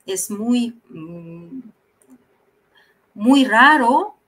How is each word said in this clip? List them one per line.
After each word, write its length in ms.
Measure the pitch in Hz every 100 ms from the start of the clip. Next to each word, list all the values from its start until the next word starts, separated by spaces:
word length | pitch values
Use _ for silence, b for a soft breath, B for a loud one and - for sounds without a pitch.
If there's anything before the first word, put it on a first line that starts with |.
| -
es 240 | 190 -
muy, 500 | 202 233 247 233 - _
mm, 720 | 165 160 170 165 170 170 262 220 _ _ _ _ 254 _ _ _ _ _ b b b b
muy 300 | - 233 277
raro 720 | 214 220 277 302 240 285 415 -